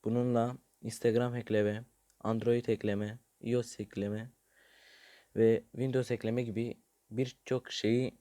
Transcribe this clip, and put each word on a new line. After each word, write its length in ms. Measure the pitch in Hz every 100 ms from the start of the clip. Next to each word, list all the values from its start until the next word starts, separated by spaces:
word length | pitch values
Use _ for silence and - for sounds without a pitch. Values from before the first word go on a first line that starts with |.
Bununla 540 | 110 120 123 120 117 127 _ _
Instagram 520 | 120 - 120 113 123
hackleme, 520 | 120 117 107 104 104 123 _ _ _
Android 480 | 107 113 113 120 120
hackleme, 500 | 107 107 101 104 113 _ _
ios 380 | 113 123 117 -
hackleme 520 | 104 - 101 107 120 _ _ _ _ _ - - - - _ 110
ve 280 | 113 113 -
Windows 380 | - 131 131 127
hackleme 320 | 117 110 120
gibi 380 | 117 104 117 - _ _ _
birçok 600 | 110 127 - - 131 -
şeyi 460 | - 104 120 127 -